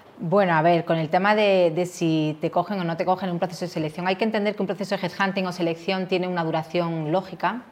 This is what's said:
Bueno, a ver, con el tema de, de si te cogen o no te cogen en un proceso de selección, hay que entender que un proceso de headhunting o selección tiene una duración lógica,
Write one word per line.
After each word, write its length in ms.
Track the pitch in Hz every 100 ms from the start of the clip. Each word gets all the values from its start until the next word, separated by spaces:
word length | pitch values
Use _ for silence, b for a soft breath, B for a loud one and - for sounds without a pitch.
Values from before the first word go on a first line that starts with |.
| - -
Bueno, 340 | 170 196 185
a 100 | 160
ver, 220 | 165 170
con 140 | 165 165
el 100 | 156
tema 260 | 180 202
de, 380 | 214 202 190 175
de 120 | 160 175
si 500 | - 170 160 151 151
te 100 | 160
cogen 280 | 180 165 196
o 60 |
no 120 | 170 165
te 80 |
cogen 260 | 175 185 190
en 20 |
un 60 | 175
proceso 240 | 175 170
de 60 | 175
selección, 360 | 170 156 165 180
hay 100 | 190
que 80 |
entender 300 | 220 214 208
que 80 | 208
un 40 | 196
proceso 260 | 180 190 196
de 80 |
headhunting 420 | 175 - 196 190 185
o 60 |
selección 540 | 175 170 165 - 190 180
tiene 220 | 175 180
una 160 | 175
duración 680 | 160 160 156 175 170 160 151
lógica, 520 | 185 190 165 175 240 -